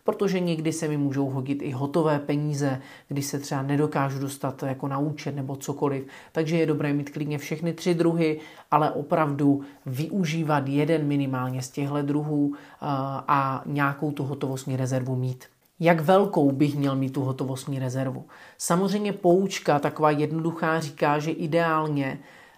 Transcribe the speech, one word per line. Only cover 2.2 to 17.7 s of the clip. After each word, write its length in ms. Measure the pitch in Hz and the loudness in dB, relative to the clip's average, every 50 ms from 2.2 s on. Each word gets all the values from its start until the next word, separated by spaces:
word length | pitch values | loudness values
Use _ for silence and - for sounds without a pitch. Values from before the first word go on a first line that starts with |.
| 147 - 147 147 147 151 147 139 143 139 131 127 - - - - - | 0 -2 -2 0 -2 -2 -2 -2 -2 -2 -2 -4 -6 -12 -20 -18 -12
když 180 | - 147 143 139 | -6 -6 -4 -4
se 140 | - - 143 | -4 -6 -6
třeba 220 | - - 151 135 | -6 -4 -4 -4
nedokážu 580 | 135 139 143 143 151 147 - 147 139 135 135 131 | -2 0 0 2 0 2 0 0 0 0 -2 -4
dostat 440 | 139 135 139 - - 131 127 - 143 | -6 -6 -6 -6 -6 -6 -6 -4 -6
jako 240 | 135 131 131 147 | -6 -4 -4 -4
na 120 | 139 139 139 | -4 -2 -2
účet 360 | 147 156 147 - - - 147 | -2 -4 -4 -6 -8 -6 -6
nebo 200 | 143 131 143 139 | -6 -6 -6 -8
cokoliv, 480 | 135 - - 139 - 151 139 139 135 135 - - - - - | -8 -8 -8 -4 -2 -2 -2 -2 -2 -6 -10 -16 -20 -20 -6
takže 260 | - 165 160 151 170 | -4 -2 0 0 2
je 80 | 165 160 | 2 2
dobré 280 | 156 151 147 151 147 143 | 2 2 0 0 0 0
mít 160 | 143 143 - | -2 -2 -4
klidně 280 | - 156 147 147 151 | -6 -6 -4 -4 -4
všechny 360 | 139 - - 160 151 170 170 160 | -6 -6 -6 -6 -4 -4 -4 -4
tři 200 | - - 185 170 | -2 0 0 2
druhy, 460 | 165 170 165 165 165 165 156 156 156 - - - - - _ | 4 4 4 4 4 2 2 0 -2 -6 -12 -18 -20 0 _
ale 200 | 151 151 156 - | 4 4 4 4
opravdu 720 | - 147 143 - 175 156 156 147 143 139 147 143 139 139 - - - - - | 0 -2 -2 0 2 2 2 2 2 4 4 4 4 2 0 -8 -16 -12 -10
využívat 800 | 139 127 131 160 160 208 196 175 151 160 165 156 151 151 143 131 | -6 -4 -4 -4 -2 -2 0 0 0 0 0 0 2 2 0 0
jeden 400 | 135 139 143 151 156 160 156 147 | 0 2 2 2 2 2 2 2
minimálně 540 | 143 143 143 139 131 131 127 127 127 131 127 | 2 2 0 0 0 -2 -2 -2 -2 -4 -6
z 80 | 127 - | -6 -6
těchto 320 | - 151 143 139 143 147 | -6 -4 -4 -2 -2 -2
druhů, 520 | 143 143 143 151 147 151 151 147 143 143 143 - - - - - | 0 0 0 0 0 0 0 0 0 0 -2 -6 -12 -20 -14 -8
a, 440 | - 147 139 135 135 135 135 - - | -4 -4 -2 -2 -2 -4 -6 -4 0
a 360 | - 143 143 135 135 135 - - | 2 2 2 2 0 -2 -4 -4
nějakou 460 | - 143 143 143 139 143 - 160 151 | -4 0 0 0 0 0 -2 -4 -4
tu 120 | 143 - 135 | -2 -4 -4
hotovostní 540 | 135 143 - 147 135 135 131 - 139 131 | -6 -4 -4 -4 -4 -4 -4 -4 -4 -2
rezervu 380 | 127 131 123 131 127 127 131 131 | -2 -2 0 -2 -2 -2 -2 -2
mít. 300 | 127 127 127 127 - - - _ _ _ _ _ - | -2 -2 -4 -4 -8 -12 -20 _ _ _ _ _ 2
Jak 200 | 160 165 175 160 | 4 4 4 6
velkou 520 | 147 175 190 196 196 196 - 170 143 139 | 6 6 6 6 6 4 4 4 4 4
bych 240 | 135 135 151 143 143 | 4 4 2 2 2
měl 200 | 147 139 139 135 | 2 0 0 0
mít 140 | 135 135 131 | 0 -2 -2
tu 120 | 131 143 | -2 -2
hotovostní 580 | 127 131 127 - 139 127 131 127 - 147 | -2 -2 -2 -2 -4 -4 -4 -6 -6 -6